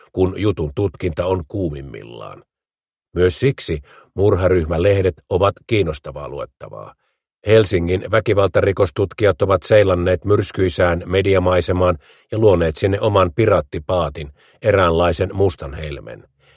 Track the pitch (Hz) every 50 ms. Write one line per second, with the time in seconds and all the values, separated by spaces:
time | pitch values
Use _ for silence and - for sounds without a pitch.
0 | _ _ - 92 92 92 92 90 104 104 87 - 80 71 - - 101 87 - -
1 | - 90 78 - 87 92 95 92 78 - - 101 92 80 73 69 69 65 57 50
2 | 52 57 60 55 52 50 50 - - _ _ _ _ _ _ _ _ _ _ _
3 | _ _ - 85 90 92 - - 127 139 - - - - 82 73 - - - -
4 | - _ _ 95 98 104 101 87 95 90 92 90 78 76 85 80 92 101 101 98
5 | 92 90 - - _ _ 98 87 98 101 - - - - 117 104 90 80 76 -
6 | - 76 67 71 71 64 69 71 - - _ _ - - - 52 52 50 - _
7 | _ _ _ _ _ _ _ _ - 107 110 113 107 90 98 87 85 87 92 95
8 | - - 107 110 - 120 101 101 98 90 - 101 92 98 90 - 98 - - -
9 | 98 92 - - 107 98 92 - 101 92 98 87 - - 110 107 101 95 90 90
10 | 87 92 90 - - 98 104 104 98 - - 104 95 90 - - 90 87 85 87
11 | - 87 90 98 95 98 95 92 90 - 90 90 - - 90 92 90 90 85 78
12 | - _ - _ _ _ 113 110 110 104 92 85 85 80 78 - 107 98 101 -
13 | 113 107 101 95 92 85 - - 110 104 95 82 - - - 85 76 - 92 90
14 | 80 71 73 82 76 71 - _ _ _ _ _ - 110 98 98 90 85 82 85
15 | 87 87 80 - 92 - - 95 98 92 - - 78 69 73 80 78 76 67 58
16 | 50 57 58 50 - _ _ _ _ _ _